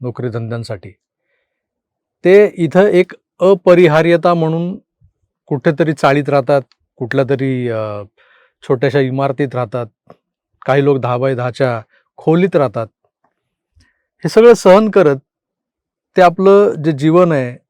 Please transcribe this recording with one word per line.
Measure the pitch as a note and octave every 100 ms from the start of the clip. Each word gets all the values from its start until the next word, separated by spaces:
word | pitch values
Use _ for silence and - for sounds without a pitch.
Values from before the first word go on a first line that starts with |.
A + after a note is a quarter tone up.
नोकरी | B2 A2+ B2
धंद्यांसाठी, | A2+ A2+ A#2 A2+ G#2 G2 _ _ _ _ _ _ _ _ _ _ _ _ _ F3
ते | G3+ G#3 -
इथं | D#3+ F3+ G#3
एक | F3+ F#3 - _ -
अपरिहार्यता | F3+ F#3+ F#3 F3+ E3+ D#3+ E3 E3+ F3
म्हणून | E3+ D#3+ E3 F3 G3 _ _ _ _ _ _ -
कुठेतरी | D3 E3+ D3 D#3+
चाळीत | D3 D3 D3 C#3+
राहतात, | C#3 B2 C#3+ - _ _ -
कुठल्या | A#2+ C3+ B2+
तरी, | C3+ C3+ B2+ A#2+
अ, | A2 G#2+ G#2 G#2 _ _ _ _ _
छोट्याशा | - B2+ C#3 C#3+
इमारतीत | C3 C3+ C#3 C3+ C#3 B2
राहतात, | A2+ B2+ A2+ _ _ _ _ _ _ _ -
काही | C#3
लोक | C#3+ C3+
दहा | B2 B2
बाय | C3+ B2
दहाच्या | B2 A2+ B2+ A#2 - _ _ _
खोलीत | - E3 F#3 F3
राहतात. | C3 A#2+ A2+ _ _ _ _ _ _ _ _ _ _ _ _ _
हे | E3
सगळं | A3 A#3+
सहन | A3 G3 G3 A3
करत | G3 D#3 C3+ _ _ _ _ _ _ _ _ _ -
ते |
आपलं | F3 F3 F#3+ G3 G3+ D#3 D3+
जे |
जीवन | C#3 D#3 E3+ F3
आहे | D3 B2 B2+